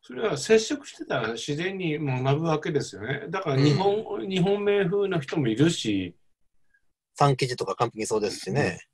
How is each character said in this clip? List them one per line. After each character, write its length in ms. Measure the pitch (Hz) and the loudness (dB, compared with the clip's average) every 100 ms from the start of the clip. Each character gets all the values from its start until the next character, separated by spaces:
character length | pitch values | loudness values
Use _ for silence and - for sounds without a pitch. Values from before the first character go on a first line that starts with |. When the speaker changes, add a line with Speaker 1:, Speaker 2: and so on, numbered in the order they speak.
Speaker 1:
そ 100 | - | -12
れ 160 | 247 220 | -4 -2
は 80 | 143 | -2
接 220 | - 226 | 4 4
触 260 | - 294 - | 4 -6 -8
し 100 | - | -16
て 80 | |
た 160 | 320 135 | -4 -2
ら 120 | 110 | -2
自 240 | 113 - 147 | -4 -6 -4
然 200 | 185 196 | -4 -4
に 220 | 170 151 | -4 -2
学 400 | 143 127 131 143 | -2 -2 0 2
ぶ 80 | 165 | 2
わ 140 | 151 | 0
け 100 | 175 | 0
で 100 | 147 | -2
す 140 | - | -2
よ 80 | 95 | -8
ね。 240 | 113 143 180 | -8 -8 -6
だ 120 | 185 | -4
か 100 | - | 0
ら 60 | 131 | 4
日 160 | 147 | 4
本、 320 | - 196 208 220 208 | 4 2 0 -4 -8
Speaker 2:
う 40 | |
ん。 40 | 208 | -2
Speaker 1:
日 100 | 190 | 0
本 240 | 180 202 | 2 2
名 220 | 202 202 | 2 2
風 240 | 180 202 196 | 2 0 0
の 100 | 170 | -2
人 220 | - 180 | -2 0
も 80 | 120 | 0
い 80 | 110 | 4
る 120 | 160 | 2
し。 480 | - 113 98 90 - _ _ _ _ _ _ _ _ _ | 2 -2 -2 -4 -10 _ _ _ _ _ _ _ _ _
Speaker 2:
三 220 | - 143 131 | 2 2 4
吉 200 | 127 123 | -2 -2
と 100 | - | -4
か 80 | |
完 140 | - 117 | -2 -2
璧 100 | 107 | -2
に 60 | 104 | -2
そ 120 | 107 | 0
う 20 | |
で 100 | 101 | -2
す 80 | - | -4
し 140 | - | -4
ね。 80 | 120 | 0
Speaker 1:
う 140 | 117 | 0
ん。 40 | 82 - | -2 -14